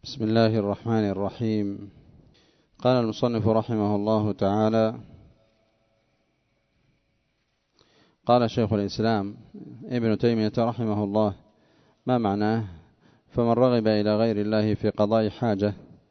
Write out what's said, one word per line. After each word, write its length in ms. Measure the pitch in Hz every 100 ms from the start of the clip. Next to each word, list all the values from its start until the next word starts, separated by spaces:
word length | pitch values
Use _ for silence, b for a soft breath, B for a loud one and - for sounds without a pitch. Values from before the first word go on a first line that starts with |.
بسم 200 | - -
الله 360 | 110 113 113 110
الرحمن 500 | 101 98 117 113 104
الرحيم. 800 | 95 98 - 117 107 101 101 101 - - - - b b b b _
قال 240 | 123 127
المصنف 440 | 113 107 123 117 110
رحمه 480 | 110 107 110 104 104
الله 360 | 104 110 107
تعالى: 640 | 95 98 104 110 113 110 120 - - - _ _ _ _ _ _ _ _ _ _ _ _ _ _ _ _ _ _ _ _ _ _ _ _ b b b b b -
قال 260 | 123 117
شيخ 220 | - 107
الإسلام 640 | 107 101 - 113 110 98 117 - - - - -
ابن 320 | 123 113 104
تيمية 340 | 120 113 107 117
رحمه 460 | 117 117 113 104
الله: 320 | 104 104 107 92 _ b b b b b -
ما 120 | 123
معناه؟ 460 | 110 101 107 113 104 82 - _ b b b
فمن 220 | - 117
رغب 360 | 117 127 120 110
إلى 300 | 107 104 104
غير 240 | 113 104
الله 320 | 104 107 107
في 160 | 104 107
قضاء 400 | - 104 113 107
حاجة 440 | - 120 98 104 98 - - _